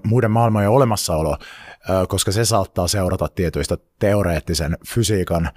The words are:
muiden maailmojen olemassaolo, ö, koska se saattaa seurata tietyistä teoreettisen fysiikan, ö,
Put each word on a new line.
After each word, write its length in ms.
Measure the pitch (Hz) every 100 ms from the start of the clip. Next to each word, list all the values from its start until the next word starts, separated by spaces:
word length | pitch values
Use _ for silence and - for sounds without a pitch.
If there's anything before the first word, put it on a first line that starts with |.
muiden 260 | 107 120 113
maailmojen 400 | 113 117 110 101
olemassaolo, 680 | 123 127 104 - 80 80 71 - - - - -
ö, 160 | 92 92
koska 240 | 95 -
se 120 | 98
saattaa 440 | 113 113 92 - 87
seurata 400 | 104 92 95 -
tietyistä 500 | - 87 73 - - _ -
teoreettisen 800 | 107 104 92 80 - 82 80 80 -
fysiikan, 600 | - 110 104 87 85
ö, 40 | 82